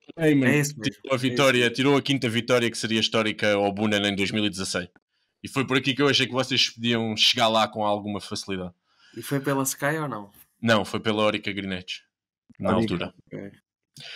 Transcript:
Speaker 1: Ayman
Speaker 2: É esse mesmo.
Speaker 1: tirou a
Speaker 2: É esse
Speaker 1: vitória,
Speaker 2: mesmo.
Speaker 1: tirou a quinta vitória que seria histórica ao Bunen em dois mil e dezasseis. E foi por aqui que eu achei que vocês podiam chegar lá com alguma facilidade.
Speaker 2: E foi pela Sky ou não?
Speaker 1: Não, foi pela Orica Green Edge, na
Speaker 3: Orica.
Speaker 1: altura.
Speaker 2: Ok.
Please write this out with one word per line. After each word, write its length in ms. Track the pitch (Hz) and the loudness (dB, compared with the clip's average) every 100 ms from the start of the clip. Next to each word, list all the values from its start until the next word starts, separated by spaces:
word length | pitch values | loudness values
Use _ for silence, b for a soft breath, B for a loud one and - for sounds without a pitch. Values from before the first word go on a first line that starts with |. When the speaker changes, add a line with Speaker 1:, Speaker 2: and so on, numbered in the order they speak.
| - - | -8 0
Speaker 1:
Ayman 300 | 156 143 127 | 2 4 2
Speaker 2:
É 80 | 147 | 0
esse 200 | 147 135 | 0 -4
mesmo. 40 | |
Speaker 1:
tirou 280 | 110 - - | -10 -10 -4
a 20 | |
Speaker 2:
É 20 | 127 | -2
esse 140 | 127 | 0
Speaker 1:
vitória, 300 | 123 135 123 | 2 4 4
Speaker 2:
mesmo. 140 | 120 117 | 2 2
Speaker 1:
tirou 220 | 135 139 | 4 4
a 40 | |
quinta 280 | - 135 127 | 2 0 0
vitória 400 | 120 123 123 117 | -2 2 2 2
que 80 | - | -2
seria 220 | 110 110 | -2 0
histórica 540 | 104 113 107 104 107 | 2 2 0 0 2
ao 180 | 101 101 | 2 2
Bunen 320 | 98 107 104 104 | 0 0 2 2
em 80 | 98 | 0
dois 140 | 95 | -2
mil 140 | 110 104 | 0 -2
e 40 | |
dezasseis. 400 | 92 95 92 90 _ _ _ _ _ | -2 -4 -4 -6 _ _ _ _ _
E 40 | 110 | -6
foi 180 | 139 127 | -4 0
por 120 | 135 | 0
aqui 180 | 135 127 | 0 2
que 60 | |
eu 40 | 143 | 2
achei 200 | 131 120 | 4 2
que 60 | |
vocês 360 | 123 127 123 - | -2 0 0 0
podiam 460 | 113 117 117 113 107 | -2 0 0 0 0
chegar 300 | - 120 113 | 0 2 2
lá 200 | 110 107 | 4 2
com 160 | 110 | 0
alguma 380 | 104 104 104 101 | 0 0 -2 -6
facilidade. 520 | - 104 - 95 90 - b b b 113 | -6 -8 -6 -6 -6 -12 b b b -16
Speaker 2:
E 80 | |
foi 160 | - 139 | -6 -4
pela 240 | 139 139 | -2 -2
Sky 340 | 131 - 143 160 | -2 -2 -4 -2
ou 80 | 143 | -6
não? 220 | 107 101 _ _ _ | -8 -12 _ _ _
Speaker 1:
Não, 220 | 117 107 92 | 4 4 2
foi 140 | 107 | -2
pela 240 | 117 107 | 0 2
Orica 280 | 107 104 104 | 2 2 -4
Green 200 | 98 98 | -6 -6
Edge, 300 | 92 90 - _ _ _ _ _ - | -8 -8 -14 _ _ _ _ _ -6
na 160 | 95 92 | 0 0
Speaker 3:
Orica. 160 | 107 | 0
Speaker 1:
altura. 200 | 87 92 - _ | -2 -6 -12 _
Speaker 2:
Ok. 240 | 101 98 - _ _ _ B B | -14 -14 -18 _ _ _ B B